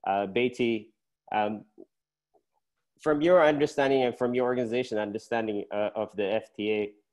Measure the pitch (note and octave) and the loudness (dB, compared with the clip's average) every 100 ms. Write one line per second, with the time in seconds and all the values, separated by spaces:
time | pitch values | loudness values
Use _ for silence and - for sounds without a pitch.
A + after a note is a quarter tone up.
0 | - G2 G2+ G2 B2 B2 A#2+ A2 G#2+ _ | -2 -2 -2 0 -2 0 -2 -2 -6 _
1 | _ _ - G#2+ G#2+ G#2+ - _ - _ | _ _ -6 -2 -2 -4 -12 _ -20 _
2 | _ _ _ _ _ _ _ _ _ _ | _ _ _ _ _ _ _ _ _ _
3 | D#3 D3+ E3 F3+ D3+ D3+ C#3+ - C3+ C3+ | 0 2 6 6 6 4 0 2 2 2
4 | B2 A2+ B2 B2 B2 B2+ A#2 A#2+ B2+ G#2+ | 2 0 -2 0 0 0 -2 -2 -2 -4
5 | G#2 G#2 - A#2 A2 G#2 - G#2 G#2 A2 | -4 -6 -6 -4 -2 -6 -6 -4 -4 -4
6 | G#2 F#2+ G2 A2 - - G#2 G#2+ G#2 - | -6 -4 -2 -2 -6 -6 -2 -2 -4 -8
7 | _ | _